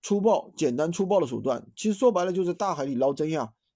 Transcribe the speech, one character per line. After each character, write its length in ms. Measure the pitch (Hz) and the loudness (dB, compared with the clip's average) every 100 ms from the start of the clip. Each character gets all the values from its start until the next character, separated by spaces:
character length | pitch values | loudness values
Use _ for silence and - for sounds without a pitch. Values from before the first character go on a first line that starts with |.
粗 180 | - 202 | 0 0
暴、 320 | 208 196 - - | 2 2 -2 -2
简 180 | 151 123 | -2 0
单 160 | 160 | -2
粗 140 | 170 190 | -2 0
暴 140 | 196 | 2
的 80 | 139 | 0
手 120 | 120 | -4
段， 280 | 113 120 - - | -4 -4 -6 -6
其 160 | 214 | -4
实 60 | 202 | 2
说 140 | 254 | 2
白 140 | 196 180 | 2 0
了 80 | |
就 100 | 180 | 0
是 80 | 175 | -2
大 220 | 175 202 | -2 -2
海 100 | 151 | -2
里 120 | 139 123 | -4 0
捞 180 | 131 | 0
针 160 | 139 156 | 0 -2
呀。 240 | 156 113 _ _ | -2 -4 _ _